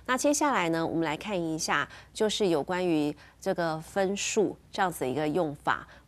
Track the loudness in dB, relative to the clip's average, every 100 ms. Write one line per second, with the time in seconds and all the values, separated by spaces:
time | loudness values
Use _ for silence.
0 | -4 0 2 2 2 2 2 0 0 0
1 | -2 -2 -4 -4 -2 -4 0 0 -2 -8
2 | -18 -2 0 2 2 2 0 -2 2 2
3 | 0 -4 -14 -8 -4 -2 -2 -2 -4 -2
4 | 0 0 0 2 0 -2 -10 -2 -2 0
5 | -2 0 0 0 0 -2 -2 -2 -4 -20